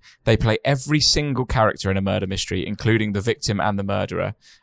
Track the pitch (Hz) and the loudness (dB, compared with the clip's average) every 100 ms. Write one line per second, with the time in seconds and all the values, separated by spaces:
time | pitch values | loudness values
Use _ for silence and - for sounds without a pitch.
0 | - _ - 110 113 110 135 135 143 151 | -12 _ 2 2 4 2 0 -2 0 2
1 | - 156 147 123 127 123 107 - 98 95 | 2 2 0 -2 0 2 2 2 -2 0
2 | 95 98 95 98 - 92 - 101 110 110 | 0 0 -2 -4 -4 -4 -4 -2 2 2
3 | 104 101 113 - - 101 95 101 98 98 | 2 -2 -2 -2 -2 0 0 -2 -2 -2
4 | 92 90 98 - - - | -2 -4 -6 -8 -20 -20